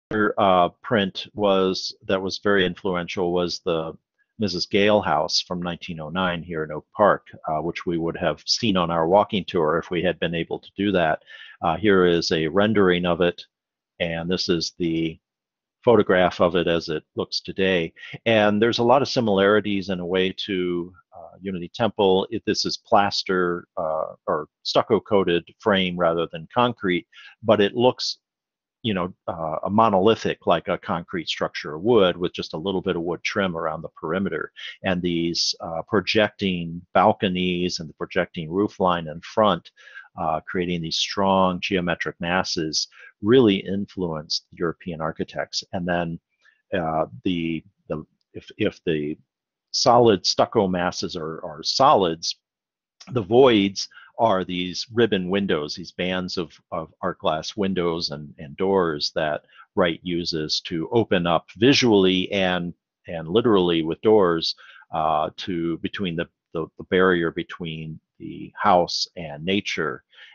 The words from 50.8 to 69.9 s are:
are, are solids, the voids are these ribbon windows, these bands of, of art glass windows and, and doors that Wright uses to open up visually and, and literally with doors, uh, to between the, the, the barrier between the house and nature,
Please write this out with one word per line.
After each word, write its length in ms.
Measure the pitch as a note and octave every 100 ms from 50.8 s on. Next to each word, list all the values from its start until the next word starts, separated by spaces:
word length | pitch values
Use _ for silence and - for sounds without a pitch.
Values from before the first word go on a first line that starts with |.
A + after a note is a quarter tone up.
| F2 - F#2 F2
are, 280 | D#2 D#2+
are 200 | E2+ D2+
solids, 720 | E2 - C3+ C3+ F2+ E2 - - _ _ _ _ _ _ -
the 100 | A#2+
voids 680 | F#2 A#2 C3+ A2+ G2 F#2+ - - - -
are 280 | A2+ F#2+ F#2
these 420 | F2+ F2+ F2 -
ribbon 360 | A2+ A2+ G2 F2+
windows, 460 | G2 G2+ E2+ D2+ -
these 160 | E2
bands 460 | - F2+ F#2 F2+ -
of, 160 | E2 - _
of 220 | F2+ D#2 _
art 180 | F#2+ E2
glass 380 | F#2+ D#2 D#2+ -
windows 540 | F#2+ F2+ F2 E2+ E2+
and, 220 | D2 D2 -
and 180 | D2 C#2+
doors 560 | F#2+ G2 E2+ D2+ - -
that 280 | D#2 D2+ - - - -
Wright 240 | F2+ E2
uses 600 | F2+ E2+ E2+ E2 D2+ -
to 260 | - E2+ D#2+
open 340 | A#2+ G#2+ F#2+ F2
up 200 | E2 - -
visually 760 | A#2+ C3+ B2 G2+ F#2 F#2 F#2
and, 420 | G2+ F#2 F2+ F2 E2+ _ _ -
and 200 | E2+ D#2+
literally 560 | G2 A#2+ G#2 F2 E2
with 160 | D#2+ E2
doors, 560 | A2+ A2 F#2 E2 E2 - - - _
uh, 360 | E2 D#2+ D#2 D#2+ -
to 420 | - F2 E2+ E2
between 360 | G2 - F#2+ E2
the, 140 | D#2+ _ _
the, 140 | E2+ D#2 -
the 80 | E2
barrier 460 | F#2 F#2 F2 E2
between 680 | D#2 E2 - E2+ D#2+ D#2+ D#2 _ _
the 360 | E2 D#2 D#2 -
house 540 | - F#2 E2 - - -
and 260 | E2 D2
nature, 600 | E2 G2 - - D#2